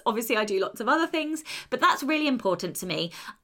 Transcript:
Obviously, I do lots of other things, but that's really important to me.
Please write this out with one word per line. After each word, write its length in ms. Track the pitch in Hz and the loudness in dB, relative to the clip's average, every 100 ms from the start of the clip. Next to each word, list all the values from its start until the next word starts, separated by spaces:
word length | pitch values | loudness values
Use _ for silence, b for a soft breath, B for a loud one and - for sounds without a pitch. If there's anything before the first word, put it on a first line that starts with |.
| - | 0
Obviously, 300 | 220 233 220 | -2 0 0
I 80 | 214 | 2
do 140 | 190 | 0
lots 220 | 190 - | -2 -2
of 80 | 226 | 2
other 160 | 311 330 | 2 2
things, 380 | 320 302 311 - B B | 0 -2 -6 -8 B B
but 100 | 247 | 2
that's 220 | 349 - | 4 4
really 260 | 269 311 302 | 2 2 2
important 500 | 254 196 175 180 - | 2 2 0 -2 -6
to 100 | 185 | -4
me. 240 | 156 170 B B B | -4 -4 B B B